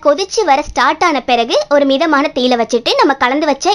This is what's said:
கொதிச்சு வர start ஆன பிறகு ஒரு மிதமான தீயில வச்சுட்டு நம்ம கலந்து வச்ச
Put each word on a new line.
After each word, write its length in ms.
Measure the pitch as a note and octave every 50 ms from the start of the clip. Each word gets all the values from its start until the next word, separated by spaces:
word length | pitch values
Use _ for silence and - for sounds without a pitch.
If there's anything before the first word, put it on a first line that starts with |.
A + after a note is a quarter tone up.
| -
கொதிச்சு 360 | D4 D4 D#4+ G4 F#4+ - A4+ G#4 D#4+
வர 120 | C4 C#4+ D4 -
start 360 | - C#4 A#3+ C#4 D#4 - F#4+ F4
ஆன 100 | D4+ B3+ - -
பிறகு 280 | B3 A3+ A#3 A#3+ F4 D5 D5+ - D4
ஒரு 100 | C#4+ C#4+ C4+
மிதமான 340 | C4+ C4+ E4 E4 D4 C4+ D4 D4+ D4
தீயில 180 | C4 B3 B3+ B3 A#3
வச்சுட்டு 300 | A3+ A3+ B3+ A#3 A#3 - - -
நம்ம 120 | - D4 C4+ C4
கலந்து 240 | C4+ B3 C4+ D4+ D#4+ D4+
வச்ச 240 | C4+ C#4 - F4